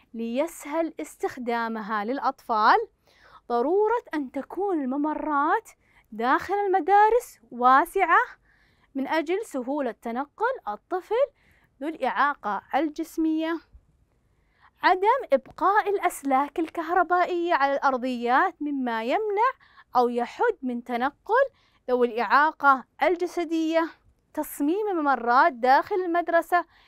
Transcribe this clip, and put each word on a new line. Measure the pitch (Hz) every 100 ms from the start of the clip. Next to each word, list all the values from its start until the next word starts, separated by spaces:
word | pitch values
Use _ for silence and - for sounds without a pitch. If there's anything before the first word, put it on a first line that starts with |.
| _
ليسهل | 226 233 247 330 - 294 320 330 -
استخدامها | 302 - 381 262 233 233 226 226 202 214
للأطفال. | 208 277 226 - - 220 226 403 427 _ _ _ - - -
ضرورة | 240 269 392 427 466 -
أن | 311 262
تكون | 277 - - 403 320
الممرات | 254 285 302 302 302 285 311 427 - _ _ _ _
داخل | 214 240 302 -
المدارس | 403 403 381 302 403 427 480 - - _
واسعة | 240 247 269 330 392 330 392 494 - _ _ _ _ _
من | 269 269
أجل | 311 302 381
سهولة | 453 262 240 294 247
تنقل | 208 233 233 294 - 466 494 -
الطفل | 208 _ 359 - 453 571 _ _ _ _ _
ذو | 285
الإعاقة | 320 247 196 285 277 208 196 -
الجسمية. | 269 311 302 311 - 320 311 320 330 - - _ _ _ _ _ _ _ _ _ _
عدم | 311 359 415 523 415
إبقاء | 269 - - 339 415 381
الأسلاك | 392 359 - 277 262 285 -
الكهربائية | 320 339 320 359 339 359 349 349 339
على | 302 277
الأرضيات | 277 269 254 254 240 233 269 370 -
مما | 294 277 247 226
يمنع | 233 359 427 403 494 - _ - _ 254
أو | 240
يحد | 240 240 - 466 392
من | 254 240
تنقل | 240 233 269 - - 480 554 - _ _ -
ذوي | 247 240
الإعاقة | 226 202 254 311 - 285 269 - -
الجسدية. | 302 349 359 349 320 330 320 330 330 - _ _ _
تصميم | - 294 - 285 392 427
الممرات | 349 285 254 233 254 339
داخل | 240 247 277 - 403
المدرسة | 359 339 339 339 320 349 - _